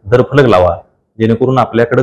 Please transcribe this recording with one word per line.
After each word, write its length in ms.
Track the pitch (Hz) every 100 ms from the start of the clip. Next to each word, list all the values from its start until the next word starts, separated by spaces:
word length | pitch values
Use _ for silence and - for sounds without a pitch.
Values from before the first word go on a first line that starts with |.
| 98
दरफलक 420 | 123 - 139 127
लावा, 280 | 92 90 85 - _ _ -
जेणेकरून 400 | 113 113 127 131
आपल्याकडे 440 | 113 113 120 127